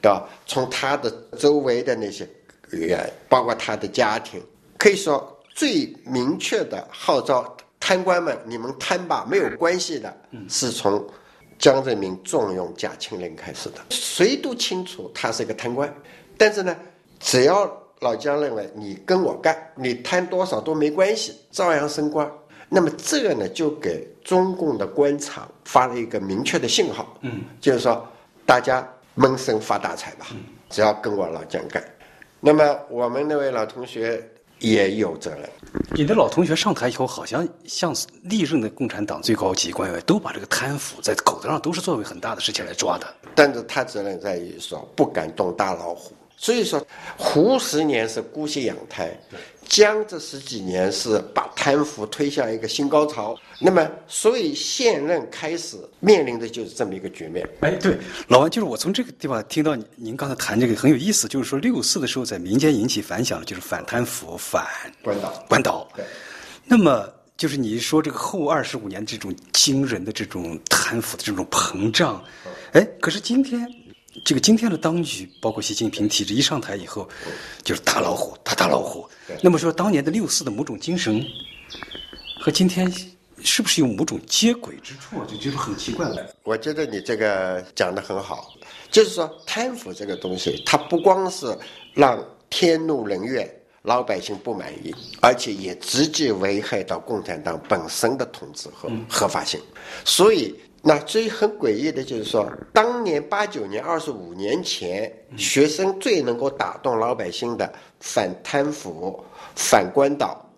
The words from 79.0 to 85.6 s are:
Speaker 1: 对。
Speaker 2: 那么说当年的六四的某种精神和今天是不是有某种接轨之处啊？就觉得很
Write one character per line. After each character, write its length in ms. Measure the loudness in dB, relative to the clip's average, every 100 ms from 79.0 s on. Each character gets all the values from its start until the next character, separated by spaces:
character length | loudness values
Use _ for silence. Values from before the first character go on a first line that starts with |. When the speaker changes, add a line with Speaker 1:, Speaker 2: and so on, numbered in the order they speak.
| -14 -20 -14
Speaker 1:
对。 100 | 2
Speaker 2:
那 60 | 4
么 100 | 4
说 120 | 2
当 200 | 0 2
年 120 | 2
的 60 | 2
六 180 | -2 -2
四 160 | -2
的 60 | -4
某 140 | -6
种 160 | -6 -8
精 180 | -4 -2
神 260 | 0 0 -2 -12 -16 -18 -18 -16 -14 -16 -16 -18 -14 -4
和 100 | -2
今 160 | 2 2
天 240 | 2 -2 -4 -12 -20 _ -6
是 180 | -2 0
不 80 | 2
是 100 | 2
有 80 | 2
某 160 | 2
种 160 | -2 -4 -2
接 280 | 2 4 2
轨 200 | -6 -14
之 140 | -16 -18
处 220 | -12 -10
啊？ 60 | -10
就 80 | -6
觉 140 | -6
得 60 |
很 180 | -4